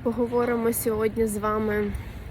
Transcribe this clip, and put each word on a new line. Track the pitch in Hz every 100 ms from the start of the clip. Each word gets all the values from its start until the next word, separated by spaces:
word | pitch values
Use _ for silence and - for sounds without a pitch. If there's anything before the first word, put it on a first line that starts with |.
Поговоримо | 240 226 233 240 240 240 226
сьогодні | 233 240 214 220 220 226
з | 208
вами | 214 214 214 208 208 196 - - -